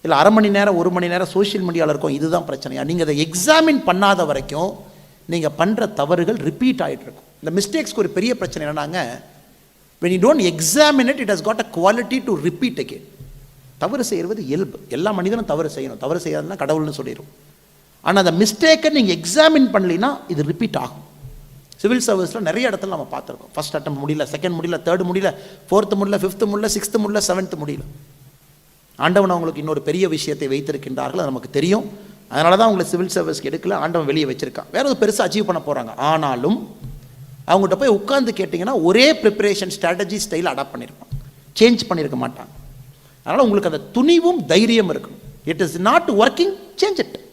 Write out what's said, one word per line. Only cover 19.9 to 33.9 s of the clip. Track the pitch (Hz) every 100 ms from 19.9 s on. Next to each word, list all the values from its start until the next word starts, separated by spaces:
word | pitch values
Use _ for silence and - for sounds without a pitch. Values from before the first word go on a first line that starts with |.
| 170 254 277 -
இது | 156
ரிப்பீட் | 147 170 226 135
ஆகும். | 127 - - - - - - - - -
சிவில் | 208 247 240
சர்வீஸ்ல | 196 175 226
நிறைய | 170 190 247
இடத்துல | 196 196
நம்ம | 170 131
பார்த்திருக்கோம். | 135 - 123 -
ஃபர்ஸ்ட் | - 151 151
அட்டெம்ப்ட் | 147 139 147
முடியல, | 151 143 151
செகண்ட் | 180 165
முடியல, | 170 170
தேர்ட் | 165 180 180
முடியல, | 185 190 - - - -
ஃபோர்த் | 202 208
முடியல, | 196 202 196
ஃபிஃப்த் | 190 190 220
முடியல, | 208 214 208
சிக்ஸ்த் | - 226 208
முடியல, | 208 196
செவன்த் | 185 185 160 147
முடியல. | 139 - - - - - _ _ _ _ _ _ -
ஆண்டவன் | 151 185 196
அவங்களுக்கு | 175 160 147
இன்னொரு | 151 151
பெரிய | 151 170 185
விஷயத்தை | 156 151 147 139
வைத்திருக்கின்றார்கள், | 139 143 143 139 131 131
அது | 180
நமக்கு | 151 127 -
தெரியும். | 139 170 214 - - - - -
அதனால | 131 165 190
தான் | 226
அவங்களை | 196
சிவில் | 175 175 180
சர்வீஸ்க்கு | 185 165 151 135
எடுக்கல, | 147 185
ஆண்டவன் | 196 156